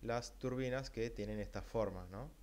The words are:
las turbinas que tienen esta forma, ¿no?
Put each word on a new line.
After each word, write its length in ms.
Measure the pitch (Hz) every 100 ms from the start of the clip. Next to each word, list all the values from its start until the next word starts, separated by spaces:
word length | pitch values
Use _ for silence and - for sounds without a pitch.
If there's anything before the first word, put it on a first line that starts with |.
las 360 | 113 117 120 -
turbinas 520 | 131 127 127 127 135
que 200 | - 117
tienen 300 | 113 104 107
esta 220 | 98 104
forma, 440 | - 117 104 92 90
¿no? 180 | 95 139 -